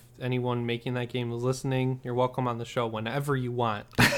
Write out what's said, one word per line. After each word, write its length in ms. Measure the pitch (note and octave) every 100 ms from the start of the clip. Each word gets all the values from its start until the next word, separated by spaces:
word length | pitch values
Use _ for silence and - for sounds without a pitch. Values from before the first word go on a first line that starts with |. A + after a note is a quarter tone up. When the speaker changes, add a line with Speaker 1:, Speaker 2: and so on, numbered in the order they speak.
| - -
Speaker 1:
anyone 440 | B2+ B2+ B2 A#2+ A#2+
making 280 | A#2 C3 B2
that 140 | A#2+
game 220 | B2+ A#2+
is 120 | A#2
listening, 580 | B2 C3 C#3 C3 C3 C3
you're 100 | B2
welcome 320 | B2 B2+ B2+ B2
on 100 | A#2
the 80 | A#2
show 220 | - A#2
whenever 480 | A2 A2+ C#3 C#3+ C3+
you 140 | B2
want. 340 | A#2+ A#2 G#2 -
Speaker 2:
<laughs> 40 | - B2